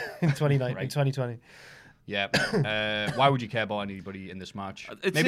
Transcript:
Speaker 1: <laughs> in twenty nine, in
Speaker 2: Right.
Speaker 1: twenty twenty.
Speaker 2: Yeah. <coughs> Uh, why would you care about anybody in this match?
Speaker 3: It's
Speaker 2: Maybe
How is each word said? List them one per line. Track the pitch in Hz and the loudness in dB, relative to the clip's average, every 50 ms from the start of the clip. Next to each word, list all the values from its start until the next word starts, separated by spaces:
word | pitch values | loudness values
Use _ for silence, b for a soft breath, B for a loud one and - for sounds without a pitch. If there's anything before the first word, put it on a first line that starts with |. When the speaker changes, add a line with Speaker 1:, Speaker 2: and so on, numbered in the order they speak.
| - - | -6 -8
Speaker 1:
<laughs> | - - | -2 2
in | 175 156 139 | 2 2 4
twenty | - 156 143 143 | 4 4 4 4
nine, | 135 127 123 | 4 2 0
in | 123 | -2
Speaker 2:
Right. | 92 127 131 | -4 -4 -2
Speaker 1:
twenty | - 147 143 135 | 0 2 2 2
twenty. | 135 135 127 120 117 120 B B B B B B B B B B B B B | 2 0 -4 -4 -4 -10 B B B B B B B B B B B B B
Speaker 2:
Yeah. | - 101 101 101 98 | -4 -2 -2 0 2
<coughs> | - - - - - | 2 0 0 2 2
Uh, | 196 135 107 107 107 107 107 107 107 107 101 - | 2 2 2 2 0 0 0 0 0 -2 -2 2
why | 120 135 143 | 4 6 6
would | 139 127 | 6 4
you | 120 101 | 0 -2
care | - 113 110 | -2 -2 0
about | 101 104 104 | 0 -2 -4
anybody | 101 101 98 95 85 98 98 95 95 92 | -4 -4 -8 -8 -10 -10 -10 -10 -12 -12
in | 90 95 | -12 -12
this | 92 - - | -12 -10 -10
match? | 101 98 95 95 - - - 117 - - | -10 -10 -8 -10 -12 -14 -14 -12 -2 -2
Speaker 3:
It's | 190 147 | 0 2
Speaker 2:
Maybe | 151 160 | 4 4